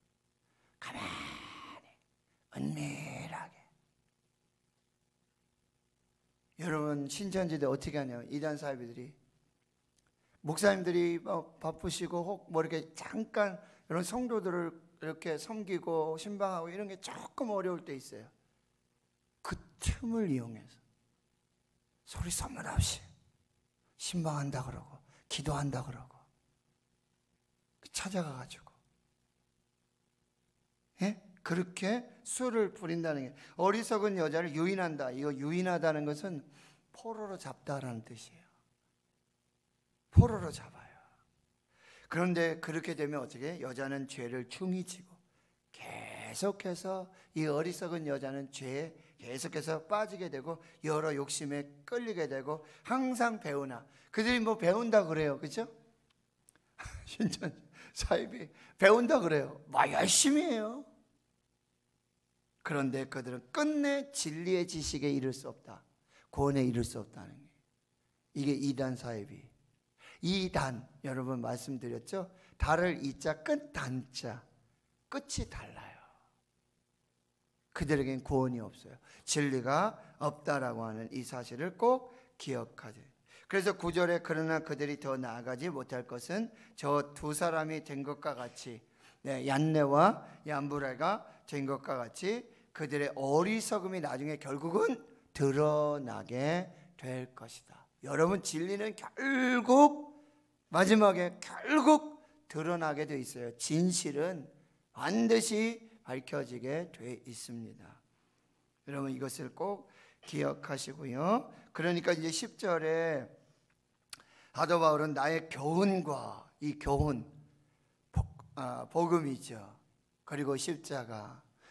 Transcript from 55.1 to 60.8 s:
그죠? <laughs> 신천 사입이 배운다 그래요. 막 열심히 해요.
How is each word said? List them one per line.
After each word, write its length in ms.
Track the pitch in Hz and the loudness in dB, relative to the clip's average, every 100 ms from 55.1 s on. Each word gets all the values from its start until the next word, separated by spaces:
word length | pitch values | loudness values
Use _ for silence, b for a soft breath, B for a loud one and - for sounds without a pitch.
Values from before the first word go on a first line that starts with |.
| 156 151 139 | 2 0 0
그죠? 280 | 147 220 - - - _ _ _ _ _ _ _ _ - | -4 -6 -8 -10 -20 _ _ _ _ _ _ _ _ -16
<laughs> 280 | - - - | -14 -14 -10
신천 680 | - 220 - 180 - - B B | -2 -2 0 -6 -8 -16 B B
사입이 560 | B - 175 - 247 165 B B B | B 2 2 2 -8 -12 B B B
배운다 420 | 196 226 240 285 | 8 10 8 4
그래요. 440 | 170 151 135 - - | 6 2 2 -6 -2
막 240 | 131 - | 4 4
열심히 520 | 143 185 - 285 294 | 4 4 6 6 6
해요. 420 | 349 226 214 254 | 4 0 -2 -6